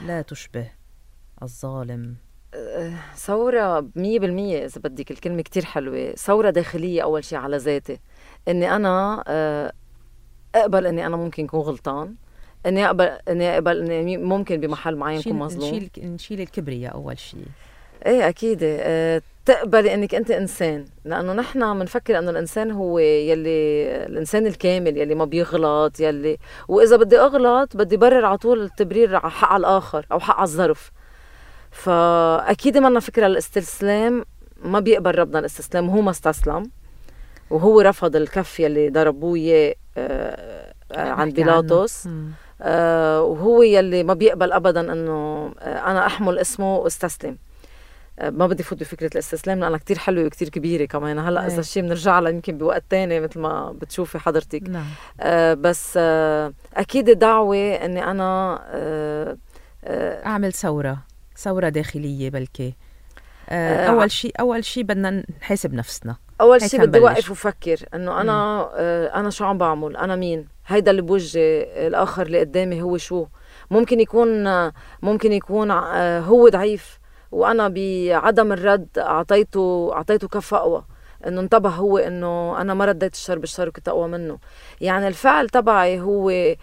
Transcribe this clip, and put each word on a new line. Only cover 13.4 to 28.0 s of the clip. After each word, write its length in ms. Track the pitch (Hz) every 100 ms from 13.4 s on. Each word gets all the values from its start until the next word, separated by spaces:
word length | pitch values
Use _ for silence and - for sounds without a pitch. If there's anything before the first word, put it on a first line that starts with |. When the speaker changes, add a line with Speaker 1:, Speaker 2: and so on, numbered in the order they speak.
| 175
Speaker 2:
أقبل 240 | 165 165 170
إني 380 | 165 165 170 180
مي-، 60 |
ممكن 380 | 180 196 202 165
بمحل 360 | 151 151 165 151
معين 240 | 143 156
أكون 120 | 185
Speaker 1:
نشيل، 100 | 147
Speaker 2:
مظلوم. 320 | 151 175 -
Speaker 1:
نشيل، 160 | 220 190 -
نشيل 360 | 175 170 - 202
الكبرياء 540 | 180 - 143 123 123
أول 240 | - 143 131
شي. 180 | - - - - - - - - -
Speaker 2:
إيه 220 | 247 170
أكيد. 300 | 170 226 190
أه، 600 | 160 151 - 160 165 165 - -
تقبلي 500 | - 160 208 214 202
إنك 200 | 202 202
أنت 160 | 202 226
إنسان، 540 | 185 190 - 170 147 143 -
لأنه 280 | 151 170 180
نحن 300 | 202 254 262
منفكر 560 | 220 196 180 233 - 190
إنه 120 | 175
الإنسان 400 | 165 165 214 220
هو 280 | 202 185 170
يلي، 880 | 156 151 151 160 160 160 151 147 139 135 -
الإنسان 400 | - 160 214 220
الكامل 500 | - 180 185 170 147
يلي 180 | 147
ما 100 | 156
بيغلط، 760 | 156 165 165 165 156 151 151 147
يلي، 380 | 156 147 151 156 - - -
وإذا 280 | - 220 226
بدي 220 | 214 240
أغلط 580 | 269 277 247 247 269 196
بدي 200 | 190
برر 280 | 202